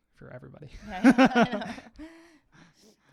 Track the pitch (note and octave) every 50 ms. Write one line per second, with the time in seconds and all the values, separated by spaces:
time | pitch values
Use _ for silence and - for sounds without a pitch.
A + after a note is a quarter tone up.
0 | _ _ _ - - - - B2+ C3+ C3+ C#3 - D3+ C3+ - - G3+ G#3+ G3 F#3
1 | G#3+ C4 - - C4 - - A#3+ A3 - G#3 G#3 A3 - - - - - _ -
2 | D#4 E4 - - E4 E4 D#4 C#4+ _ _ _ - - _ _ _ _ A3 _ _
3 | _ -